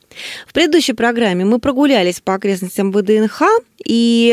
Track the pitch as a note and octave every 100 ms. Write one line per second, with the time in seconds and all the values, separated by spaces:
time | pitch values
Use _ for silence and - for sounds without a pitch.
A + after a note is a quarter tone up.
0 | _ - - - - C4+ E4 D#4+ C4+ A3+
1 | A#3 A#3 A3 F3+ F#3+ A#3+ C4+ B3+ D4 B3
2 | F3+ F3 - F#3+ G3+ F#3+ F3+ - G3 G3+
3 | G3 G#3+ G#3+ - E4+ A4+ - - - A#3
4 | A#3 A#3 A#3